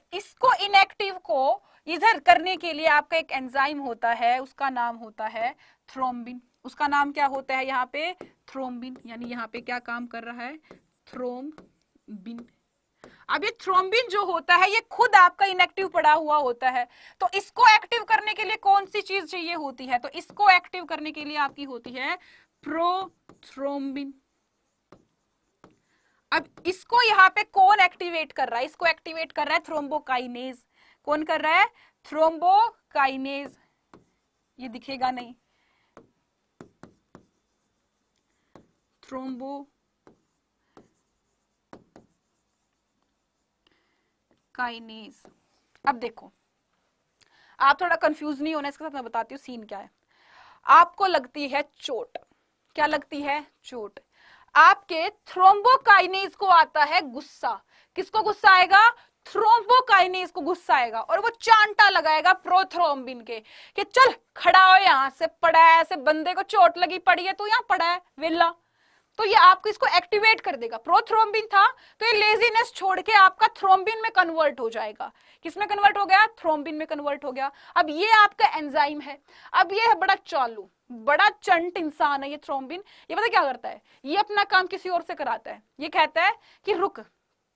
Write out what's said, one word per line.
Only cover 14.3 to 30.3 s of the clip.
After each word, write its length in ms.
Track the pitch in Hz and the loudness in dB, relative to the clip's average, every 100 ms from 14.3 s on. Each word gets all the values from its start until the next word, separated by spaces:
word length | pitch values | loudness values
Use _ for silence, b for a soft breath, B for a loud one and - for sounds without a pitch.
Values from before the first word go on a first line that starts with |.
| 330 - | -4 0
है 180 | 349 381 | 2 2
ये 80 | 427 | 0
खुद 340 | - - 480 | -4 -2 2
आपका 320 | 403 359 - 392 | 6 4 2 -2
इनएक्टिव 420 | 370 349 - 381 | 0 -2 -2 -6
पड़ा 240 | 330 302 | 0 2
हुआ 240 | 311 302 294 | 2 0 -2
होता 340 | 262 240 262 | -2 -4 -4
है, 180 | 254 247 b b - | -4 -6 b b -8
तो 80 | 370 | -6
इसको 400 | 392 - - 480 | -4 -6 4 6
एक्टिव 300 | 427 427 466 | 6 2 -6
करने 300 | 427 440 427 | -2 -2 -2
के 100 | 427 | -6
लिए 120 | 427 440 | -6 -2
कौन 300 | 392 392 381 | 0 0 0
सी 160 | 415 | -8
चीज 280 | 392 392 311 | -6 -8 -8
चाहिए 240 | 359 330 | -10 -8
होती 320 | 339 285 - 262 | -8 -10 -12 -6
है? 120 | 247 | -6
तो 100 | 277 | -6
इसको 400 | 330 - - 415 | -14 -12 0 4
एक्टिव 360 | 359 359 359 | 4 0 -12
करने 280 | 330 311 302 | -10 -10 -10
के 120 | 302 | -12
लिए 120 | 294 302 | -10 -6
आपकी 280 | 277 277 | -6 -8
होती 260 | 277 240 247 | -16 -16 -16
है 280 | 247 277 359 b b b _ | -10 -10 -10 b b b _
प्रोथ्रोम्बिन। 1500 | 285 311 349 370 370 _ _ _ - - 277 285 277 269 277 262 _ _ _ _ _ _ _ - _ _ _ _ _ _ _ _ _ _ _ _ _ | -10 -4 -2 -4 -8 _ _ _ -20 -10 -8 -8 -10 -10 -12 -16 _ _ _ _ _ _ _ -20 _ _ _ _ _ _ _ _ _ _ _ _ _
अब 160 | 320 - _ 330 | -8 -8 _ -10
इसको 360 | 370 - 480 | -10 -2 0
यहाँ 260 | 466 392 381 | 2 4 4
पे 160 | 415 | 2
कौन 360 | 427 392 381 415 | -2 2 4 4
एक्टिवेट 520 | 359 - 349 339 311 | 2 -2 -8 -8 -8
कर 160 | - 262 | -8 -6
रहा 120 | 233 | -6
है? 60 | 294 | -8
इसको 200 | - 339 | -4 -2
एक्टिवेट 460 | 320 339 320 320 | -2 -8 -12 -10
कर 140 | - 285 | -6 -4
रहा 80 | |
है 60 | 330 | -4
थ्रोम्बोकाइनेज। 1040 | 320 311 285 302 294 254 254 | -4 -8 -6 -8 -6 -6 -6